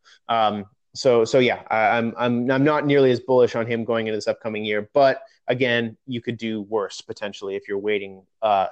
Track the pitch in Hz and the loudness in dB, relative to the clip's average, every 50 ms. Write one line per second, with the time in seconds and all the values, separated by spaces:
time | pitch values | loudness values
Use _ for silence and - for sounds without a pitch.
0 | _ _ - _ _ - 117 113 110 107 104 104 101 - _ _ _ _ - - | _ _ -20 _ _ -2 0 2 2 2 0 -2 -6 -10 _ _ _ _ -10 -2
1 | - 135 120 117 113 113 - 131 123 117 101 - - - - 110 110 101 113 117 | 2 2 4 4 4 4 4 4 4 2 2 -2 -4 -4 0 2 2 2 2 2
2 | 117 113 - - 120 123 120 120 123 127 131 135 139 151 151 151 143 143 143 143 | 0 -2 -2 -2 -2 -2 0 0 0 0 0 2 2 2 2 2 0 2 4 4
3 | 135 131 123 117 - - 131 127 120 110 - 120 113 117 120 113 113 113 117 113 | 4 4 4 2 0 2 4 4 4 4 2 -2 -4 -4 -4 -4 -4 -2 -2 -2
4 | 110 110 107 104 101 117 107 - - 113 107 107 107 107 104 104 104 - - 143 | -2 -4 -4 -4 -2 -4 -4 -4 -6 -8 -6 -6 -4 -4 -4 -4 -4 -2 2 4
5 | 139 135 131 - - - _ _ _ - 127 123 135 123 120 117 117 113 110 - | 4 4 4 0 -6 -16 _ _ _ -4 -2 0 0 0 0 0 -2 -4 -6 -12
6 | _ - 123 117 - 120 117 113 117 113 110 107 101 101 110 107 98 92 - - | _ -10 -10 -8 -6 -8 -8 -6 -6 -6 -6 -6 -6 -4 -4 -4 -4 -4 -8 -12
7 | - - 110 - 110 101 98 - 104 98 98 98 - - 101 98 101 107 107 101 | -14 -14 -12 -10 -10 -10 -10 -8 -8 -8 -8 -8 -6 -6 -6 -4 -2 -2 -2 -2
8 | 98 98 95 95 95 _ _ _ - 107 101 98 95 - | -4 -8 -14 -18 -20 _ _ _ 0 2 2 2 2 0